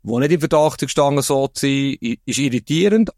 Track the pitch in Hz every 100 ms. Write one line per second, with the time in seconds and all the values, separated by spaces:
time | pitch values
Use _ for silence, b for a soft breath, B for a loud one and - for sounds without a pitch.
0 | 101 117 143 170 156 156 151 - 135 -
1 | 143 143 135 139 135 - 139 139 139 -
2 | 117 113 - 123 139 123 - 156 196 220
3 | 214